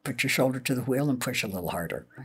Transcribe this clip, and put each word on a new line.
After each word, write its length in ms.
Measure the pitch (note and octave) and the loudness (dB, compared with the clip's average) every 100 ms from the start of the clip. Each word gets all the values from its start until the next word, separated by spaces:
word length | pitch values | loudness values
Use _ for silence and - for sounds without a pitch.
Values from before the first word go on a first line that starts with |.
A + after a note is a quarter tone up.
put 200 | - A#2+ | -6 -2
your 60 | C#3 | 0
shoulder 300 | - C3 C3 | 4 4 2
to 160 | B2+ B2+ | 0 0
the 60 | |
wheel 280 | A#2 B2+ D3 | 2 2 2
and 120 | B2+ | 2
push 200 | C3 B2 | 0 -2
a 60 | A2 | -2
little 220 | F#2+ E2+ | -2 -2
harder. 380 | D#2+ E2 - - - | -2 -4 -6 -10 -12